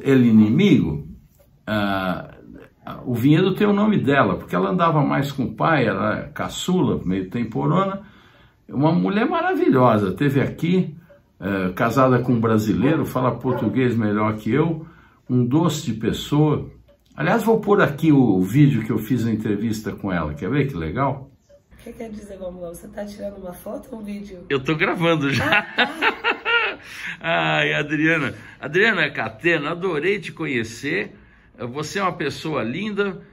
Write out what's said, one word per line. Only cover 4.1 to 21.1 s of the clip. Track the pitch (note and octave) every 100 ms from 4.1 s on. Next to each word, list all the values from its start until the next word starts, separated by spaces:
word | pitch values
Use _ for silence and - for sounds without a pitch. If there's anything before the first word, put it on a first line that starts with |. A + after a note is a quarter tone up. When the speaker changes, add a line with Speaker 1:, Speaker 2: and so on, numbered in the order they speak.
| C#3 G#2+ F2+
Speaker 1:
porque | - F3+
ela | G3
andava | F#3 E3 D#3
mais | C#3+ D3 -
com | - G#2+
o | -
pai, | D#3 D3+ A2
era | F#2+ G#2+ F#2+ -
caçula, | - F#2 - - F#3 A2 D2+
meio | E2+ F#2+ F#2
temporona. | A#2+ A2+ C3+ D3 F3+ G3 G3 - - - _ - _ -
Uma | B2 D3+
mulher | F3+ F#3 G#3 C#4
maravilhosa, | E4+ F4+ F#4+ F4 C#3 B2 G#2+ G2
teve | F#2 C#3+ C3
aqui, | A2 - E3 F#3 - - - - _ _
eh, | F#2+ F#2+ F#2 F#2
casada | A#2 C3+ C3 B2
com | -
um | A#2
brasileiro, | A2+ G#2+ G#2+ F2+ C3+ D#3+ -
fala | B2+ B2+ -
português | C3 A#2+ A2 A#2+ B2+ A2+
melhor | G#2 G#2 G#2+ G#2+
que | A2
eu, | C3+ E3+ D#3+ - - _ _ -
um | B2+ B2
doce | D3+ F3 - -
de |
pessoa. | A2 G#2+ - - D3 D3+ - - - _ _ _ -
Aliás, | D#3+ A3
vou | G#3 A3
pôr | G3+ G3+
aqui | D3+ - E3
o | C#3 A#2 F#2
vídeo | F#2+ C3 C#3 A2
que | A2
eu | A2
fiz | - B2 A2+
a |
entrevista | A2 A2 G2+ A2+ G#2+ G2+
com | F#2 G2
ela, | F2+ D2+
quer | D2+ F#2
ver | C#3+ -
que | E2+
legal? | D#2+ A2+ C3+